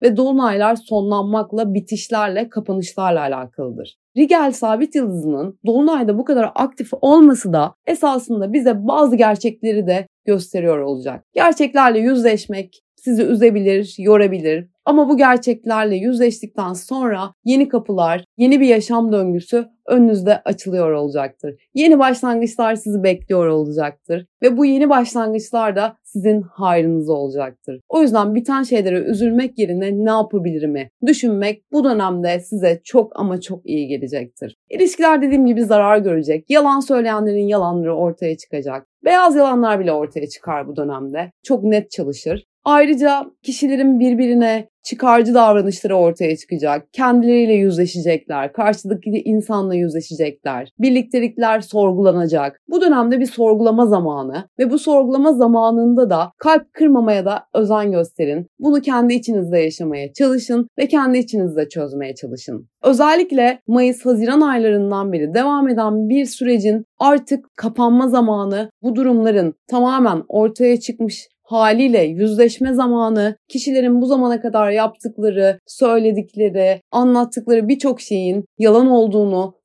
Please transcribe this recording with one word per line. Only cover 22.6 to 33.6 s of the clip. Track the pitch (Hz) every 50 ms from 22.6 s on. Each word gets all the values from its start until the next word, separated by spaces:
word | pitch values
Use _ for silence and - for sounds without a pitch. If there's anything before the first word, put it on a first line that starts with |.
| 233 220 226
sizi | 214 - 214 208 196
bekliyor | 185 190 180 185 - - 190 180 170
olacaktır. | 160 156 156 151 147 147 160 147 147 147 _ _ - 170 180 180 _ _ _
Ve | 240 254 240
bu | 247 294
yeni | 277 269 269 294 285
başlangıçlar | 285 247 240 233 - 233 226 220 220 220 214 - 240 226 220 214 185
da | 202 208 226 - _ _
sizin | - - 202 185 214 214 208
hayrınıza | 180 - _ 185 196 180 175 170 160 165 165 160 151 156
olacaktır. | 156 143 139 135 135 143 135 131 123 _ _ 143 127 127 _ -
O | 269 320
yüzden | 311 240 220 214 202 208 214
biten | 240 240 277 269 269
şeylere | 262 240 254 214 185 190 180 180
üzülmek | - - 226 196 240 226 226 247 262 254 - 226
yerine | 202 175 175 185 196 202 202 202 214
ne | 220
yapabilirimi | 220 220 214 214 208 196 170 175 160 151 156 151 143 139 135 - _ _ 240
düşünmek | 285 302 - 254 226 208 196 196 214 214 - _ _
bu | 285 302 254
dönemde | 269 226 208 190 185 180 175 175 175 175 180
size | 175 - 214 196 185 170 170 170 -
çok | - - 247 220 220 - -
ama | 208 185 185 180
çok | - - 185 180